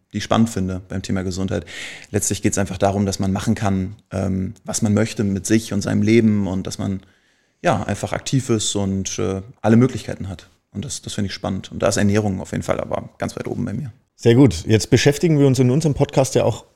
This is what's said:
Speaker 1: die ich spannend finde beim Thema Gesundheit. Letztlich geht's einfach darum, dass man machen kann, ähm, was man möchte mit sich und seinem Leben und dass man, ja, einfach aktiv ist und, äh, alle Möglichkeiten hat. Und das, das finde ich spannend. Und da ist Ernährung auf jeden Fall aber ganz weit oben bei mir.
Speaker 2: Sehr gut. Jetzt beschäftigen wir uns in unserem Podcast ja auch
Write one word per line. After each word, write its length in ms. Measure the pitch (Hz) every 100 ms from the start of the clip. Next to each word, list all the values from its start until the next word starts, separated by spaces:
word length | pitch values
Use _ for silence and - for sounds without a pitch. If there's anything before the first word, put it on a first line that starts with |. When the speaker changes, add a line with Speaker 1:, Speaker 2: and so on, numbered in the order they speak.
| _
Speaker 1:
die 60 | 104
ich 60 |
spannend 260 | - 107 113
finde 300 | 98 92 92 -
beim 140 | 95
Thema 200 | - 95
Gesundheit. 440 | 92 90 98 92 - - - - -
Letztlich 320 | 101 - 101
geht's 160 | 107 98
einfach 200 | 98 92
darum, 280 | 98 101 98
dass 120 | -
man 140 | 95
machen 220 | 98 113
kann, 420 | 107 104 95 95 104 -
ähm, 420 | 95 98 95 95 98
was 180 | - -
man 120 | 107
möchte 300 | 104 110 -
mit 220 | 101 98 -
sich 260 | 87 -
und 100 | 101
seinem 200 | 107 104
Leben 440 | 104 117 110 104 98
und 200 | 95 90
dass 120 | -
man, 220 | 101 95 _ _ _ _ _ _
ja, 200 | 170 107
einfach 300 | - 101 101
aktiv 380 | - - 135 -
ist 240 | 113 - 101
und, 420 | 98 95 95 -
äh, 240 | 98 95 110 -
alle 140 | 107 113
Möglichkeiten 520 | 127 107 - 98 95
hat. 200 | 87 - _ _
Und 120 | 101
das, 180 | 117 -
das 120 | -
finde 120 | - 98
ich 80 |
spannend. 380 | - 98 95 -
Und 80 | 92
da 80 | 92
ist 80 | 104
Ernährung 440 | 101 104 107 95
auf 120 | -
jeden 100 | 95
Fall 180 | - -
aber 280 | - - - -
ganz 180 | - -
weit 120 | -
oben 160 | -
bei 80 | 101
mir. 200 | 110 139 - _ _
Speaker 2:
Sehr 180 | 120
gut. 300 | 120 139 - -
Jetzt 240 | 110 -
beschäftigen 480 | 127 143 143 175 151
wir 80 | 139
uns 120 | 127
in 120 | 123
unserem 240 | 139 156
Podcast 400 | 131 143 - 131
ja 100 | 123
auch 220 | 104 110 -